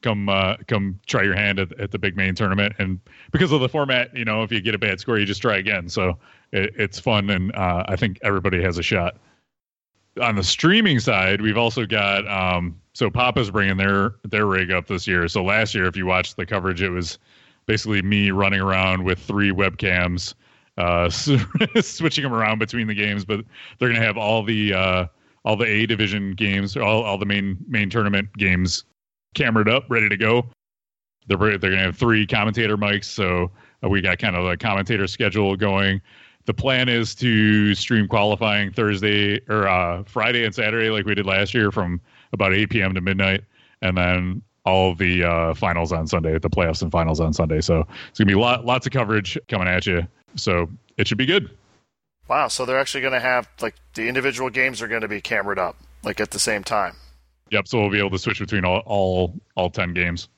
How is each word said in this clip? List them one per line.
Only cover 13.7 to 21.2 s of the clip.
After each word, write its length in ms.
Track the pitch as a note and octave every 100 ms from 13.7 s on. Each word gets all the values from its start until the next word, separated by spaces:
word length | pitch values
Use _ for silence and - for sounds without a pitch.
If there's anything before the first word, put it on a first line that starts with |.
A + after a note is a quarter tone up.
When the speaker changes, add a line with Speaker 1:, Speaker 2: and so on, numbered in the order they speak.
| F#2+
Speaker 1:
their, 380 | G2 G2 G2 G2+
their 240 | G#2 G#2+ G#2
rig 240 | F#2+ F2+
up 160 | F#2 E2
this 180 | F#2 -
year. 200 | F2+ E2+
So 160 | G#2
last 320 | F#2 G#2+ G#2+ A2
year, 100 | F#2
if 100 | F#2
you 120 | F2+
watched 280 | F#2 F2+ -
the 80 | F2+
coverage, 360 | G2+ F#2 F2+
it 80 | F#2+
was 300 | F2+ E2 - _ _ _ _ -
basically 340 | G#2+ G#2+ G#2
me 300 | F#2+ G#2 G2+
running 280 | F#2+ G2 G2
around 420 | F#2+ F#2 F#2+ F#2
with 160 | F#2 F2
three 320 | - G2+ G2+
webcams, 840 | F#2 F#2+ E2+ G2 F2+ F2+ F2+ - - _ _ _ -
uh, 240 | F2 F2
<laughs> 20 | F2
s-, 240 | D#2+